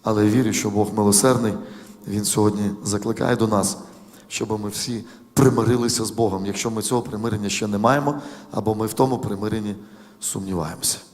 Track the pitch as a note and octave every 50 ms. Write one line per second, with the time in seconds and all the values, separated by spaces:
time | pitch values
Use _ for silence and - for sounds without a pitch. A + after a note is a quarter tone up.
0 | _ A2+ A2 G#2+ G#2+ G#2+ G#2+ B2+ B2+ A2 G2+ - - G#2+ G2+ G#2 G#2 G2+ G#2+ A2
1 | G#2 G#2 G2+ - - C3 B2+ A#2 A#2 G#2+ F#2+ - - - - - - - - -
2 | - - G2 G#2+ G#2 G2+ - G#2+ G#2+ G#2+ G#2 G#2 G#2 G2+ G2+ - - A2 G2 G2+
3 | - A#2 A2+ - C3 B2+ B2 A2+ A2+ G#2+ G#2+ G2+ F#2+ G2 - - - - - -
4 | - - - - - - - - - G#2 A2 G#2+ G#2 G#2 G2+ - - - A#2+ A2
5 | - - - - - - _ - C3+ C3 A#2+ A#2 A2+ A2+ B2 A#2+ A#2+ A#2 - -
6 | A2 G#2 - A2 A#2 G#2 F#2+ F#2+ F#2+ G2+ G2 - - A#2+ A2 A2 G2+ - B2+ B2
7 | A2 - - G#2 G#2+ A#2 A2 G#2+ G#2 G2+ G2 - A2 G#2+ G#2 G2+ G#2+ A#2 C3+ C#3+
8 | C#3+ C#3+ D3 D3 - - - - - - - F#2+ G2+ A2 A2 G#2+ A2 G#2+ - -
9 | C3 C3 B2+ G#2+ - G#2+ G#2 G2 G#2 G#2+ A2 A2 G#2+ G#2 G2+ G2+ - - - -
10 | - - - _ - - - G2+ G2 F#2+ F#2+ F2 D#2+ D#2 E2+ - - - - -
11 | - -